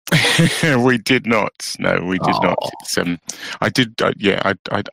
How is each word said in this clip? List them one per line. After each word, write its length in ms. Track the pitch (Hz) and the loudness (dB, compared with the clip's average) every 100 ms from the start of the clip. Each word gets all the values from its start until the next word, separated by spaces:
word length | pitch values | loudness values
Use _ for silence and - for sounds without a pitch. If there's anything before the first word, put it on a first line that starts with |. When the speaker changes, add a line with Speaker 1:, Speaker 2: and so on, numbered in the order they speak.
| - | 0
Speaker 1:
<laughs> 640 | 156 - - 165 - 165 131 | 2 2 2 2 2 2 4
We 140 | 127 123 | 4 2
did 260 | 104 131 - | 2 0 2
not. 500 | 113 95 - - - | 0 0 -4 -10 -4
No, 200 | 92 92 90 | 0 0 0
we 140 | 92 | -2
did 160 | 76 - | 0 0
not. 140 | 92 - | 0 -2
Speaker 2:
Oh. 80 | - - | -4 -10
Speaker 1:
It's, 160 | - 95 | -6 -4
um, 200 | 87 87 - - - - | -2 -4 -8 -12 -12 -4
I 80 | 107 | -2
did. 300 | - 117 - | 0 0 0
Uh, 100 | - - | -2 0
yeah, 240 | 98 - 98 | 0 2 0
I, 80 | 101 - | -2 -4
I, 120 | 104 101 | -4 -2